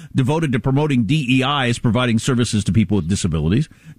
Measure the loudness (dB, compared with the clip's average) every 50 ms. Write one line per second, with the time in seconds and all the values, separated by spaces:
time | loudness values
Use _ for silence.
0 | -20 -4 -2 0 0 2 0 0 0 -2 -2 -2 0 0 0 0 2 2 2 0
1 | 2 2 0 0 0 0 0 0 2 0 0 0 0 -2 -2 0 0 0 0 2
2 | 0 0 0 0 0 0 0 0 0 0 0 -2 0 0 2 2 2 2 0 0
3 | 0 0 -2 -2 -2 -2 -2 0 0 2 2 0 0 -2 -8 -16 -20 -20 -8